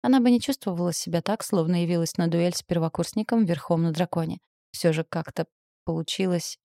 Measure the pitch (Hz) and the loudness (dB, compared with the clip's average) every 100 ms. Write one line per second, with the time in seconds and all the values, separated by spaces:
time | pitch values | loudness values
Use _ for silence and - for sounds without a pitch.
0 | 247 262 240 240 - 269 - 175 175 160 | 4 4 6 4 2 -4 -4 -2 -2 -2
1 | - 170 - 214 - 196 160 175 170 175 | -2 -2 -2 -4 0 0 2 2 2 0
2 | 165 - 165 170 175 175 - 175 160 - | 0 0 0 2 0 -2 -4 -2 -2 -2
3 | 170 - 214 233 190 170 - 165 165 156 | -4 -4 0 2 2 0 0 2 2 0
4 | 175 170 160 - _ _ _ - 170 160 | -2 -2 -4 -8 _ _ _ -2 0 0
5 | 160 170 160 - 160 _ _ _ - 165 | -2 -6 -6 -6 -6 _ _ _ -6 -4
6 | 160 - 190 175 - - _ | -4 -2 0 0 -4 -14 _